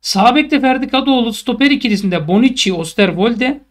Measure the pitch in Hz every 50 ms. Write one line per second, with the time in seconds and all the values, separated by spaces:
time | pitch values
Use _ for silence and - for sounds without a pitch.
0 | _ - - 190 196 233 247 294 294 294 311 277 269 262 262 262 254 269 - 262
1 | 269 277 269 254 240 233 214 - - - 240 240 269 277 285 285 - 240 208 196
2 | 196 196 180 170 151 151 180 208 240 269 254 - - 196 185 170 165 160 - -
3 | 202 185 170 175 190 233 240 208 254 254 285 - _ _